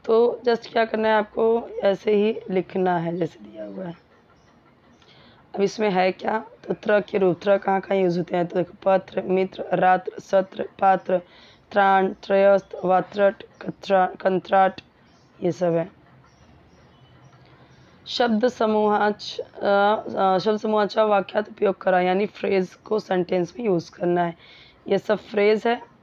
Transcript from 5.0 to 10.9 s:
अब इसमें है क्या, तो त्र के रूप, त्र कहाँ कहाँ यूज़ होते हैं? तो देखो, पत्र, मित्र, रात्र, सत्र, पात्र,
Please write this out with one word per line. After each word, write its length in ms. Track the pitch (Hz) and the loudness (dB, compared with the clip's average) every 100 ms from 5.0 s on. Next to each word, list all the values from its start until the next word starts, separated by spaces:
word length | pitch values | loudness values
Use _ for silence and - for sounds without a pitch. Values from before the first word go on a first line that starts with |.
| _ - - _ _ | _ -20 -20 _ _
अब 60 | - | -2
इसमें 300 | 196 - 214 | -2 0 0
है 200 | 185 185 | 2 0
क्या, 340 | 190 220 214 247 - | -2 -6 -6 -8 -20
तो 100 | - | -10
त्र 260 | 180 - 208 | -6 0 0
के 180 | 190 202 | 0 0
रूप, 180 | 190 160 | 0 0
त्र 140 | 202 196 | 2 2
कहाँ 240 | 202 190 | 2 -2
कहाँ 180 | - 196 | 0 0
यूज़ 200 | 185 175 | 2 0
होते 180 | 165 180 | -2 -2
हैं? 100 | 175 | -2
तो 120 | 185 | -2
देखो, 140 | 170 - | -4 -4
पत्र, 380 | 196 190 185 - | 0 0 0 -8
मित्र, 420 | 190 185 190 - - | -2 -2 -2 -6 -4
रात्र, 400 | 175 185 185 - - | 0 2 2 -2 -14
सत्र, 480 | - 196 190 - - - | 0 0 0 -8 -10 0
पात्र, 380 | 190 | 2